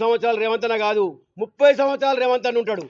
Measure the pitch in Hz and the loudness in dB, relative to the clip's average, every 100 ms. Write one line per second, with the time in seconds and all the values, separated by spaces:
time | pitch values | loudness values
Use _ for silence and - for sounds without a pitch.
0 | 226 233 233 220 220 226 226 226 214 214 | 0 0 0 -2 -2 -2 -2 -2 0 0
1 | 190 143 _ - 220 - 285 277 277 277 | -2 -4 _ -10 -10 2 4 4 0 0
2 | 269 262 254 247 240 240 214 202 143 | 0 0 0 0 0 -2 -2 -4 -8